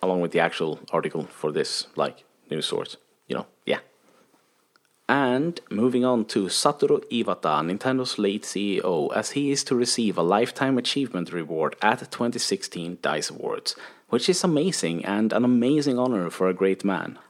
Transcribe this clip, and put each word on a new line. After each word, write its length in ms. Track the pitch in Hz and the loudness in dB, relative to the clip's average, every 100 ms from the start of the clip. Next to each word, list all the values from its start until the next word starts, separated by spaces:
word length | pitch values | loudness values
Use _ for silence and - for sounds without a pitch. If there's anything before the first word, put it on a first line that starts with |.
along 200 | 92 90 | -2 0
with 100 | 85 | 0
the 80 | 85 | 2
actual 400 | 82 - 80 76 - | 2 2 -4 -4 -4
article 320 | 85 80 80 | -2 -2 -4
for 280 | 73 - 78 | -8 -6 -2
this, 360 | 76 71 - - - | -2 -2 -4 -6 -4
like, 260 | 71 - _ _ - | -4 -4 _ _ -8
news 160 | 80 71 | -6 -4
source. 300 | - - - _ _ - | -4 -6 -12 _ _ -8
You 80 | 64 | -8
know, 100 | - _ - | -8 _ -4
yeah. 140 | - - _ _ _ _ _ _ _ _ _ _ _ - | -4 -4 _ _ _ _ _ _ _ _ _ _ _ 0
And 500 | 135 131 127 165 170 - | 2 4 2 0 -4 -6
moving 360 | 101 123 123 127 | 0 2 2 2
on 200 | 123 107 | 2 0
to 200 | 110 92 | 0 0
Satoru 580 | - 147 147 143 147 - | 2 2 2 2 2 2
Iwata, 500 | 120 107 90 80 76 | -2 0 0 0 2
Nintendo's 540 | 82 101 131 131 127 - | 0 -2 0 0 -2 0
late 280 | 101 107 - | 0 0 -4
C 320 | 98 101 92 | -4 -2 -2
E 40 | |
O, 240 | 90 82 71 | 0 0 0
as 240 | 107 - | -2 -2
he 200 | 143 143 | -2 0
is 120 | 139 - | 0 0
to 100 | 123 | 0
receive 420 | 120 - 110 87 | 2 0 0 2
a 60 | |
Lifetime 540 | 85 104 123 - 135 127 | 2 4 2 0 0 0
Achievement 560 | 123 143 131 90 85 | 0 -2 -2 -4 -4
Reward 420 | 87 78 80 73 - | -6 -4 -2 -2 0
at 280 | 107 123 - | 2 2 -2
twenty 280 | - 120 120 | -4 -2 -2
sixteen 580 | - 98 - 90 85 87 | -2 -2 -4 -8 -8 -4
dice 280 | 139 156 - | -2 -2 -4
Awards, 460 | - - - - - - - _ | -6 -6 -6 -6 -8 -14 -20 _
which 200 | 120 - | 0 2
is 140 | 175 | 2
amazing 600 | 185 147 180 - 82 85 - | 2 2 2 0 -2 -2 -2
and 280 | 101 110 | 0 2
an 100 | 107 | 4
amazing 540 | 123 123 123 151 143 123 | 4 4 4 4 2 2
honor 300 | 127 110 87 | 2 0 -2
for 180 | - 92 | 0 0
a 120 | 90 | 2
great 240 | 95 95 101 | 2 2 0
man. 340 | 92 - - | -2 -4 -12